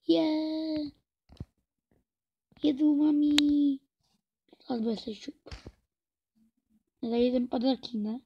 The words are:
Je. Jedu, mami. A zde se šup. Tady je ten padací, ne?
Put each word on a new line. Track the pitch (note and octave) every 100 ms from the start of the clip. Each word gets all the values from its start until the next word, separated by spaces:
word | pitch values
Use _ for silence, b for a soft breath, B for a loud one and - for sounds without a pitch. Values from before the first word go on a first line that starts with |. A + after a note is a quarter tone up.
| -
Je. | E4 D#4+ D#4 D#4 D#4 D#4+ D#4 D4 _ _ _ _ - - _ _ _ _ _ _ _ _ _ _ _
Jedu, | D4 C4+ D4+ C#4+
mami. | D4+ D4 D4 D4 D4 D4 C#4+ C4+ _ _ _ _ _ _ _ _ -
A | A#3+
zde | A3 G#3
se | -
šup. | G#3 - - - - - _ _ _ _ _ _ _ _ _ _ _ _ _
Tady | A#3 A#3
je | B3
ten | B3+ B3
padací, | C4 B3+ B3+ - A#3
ne? | G#3+ A#3+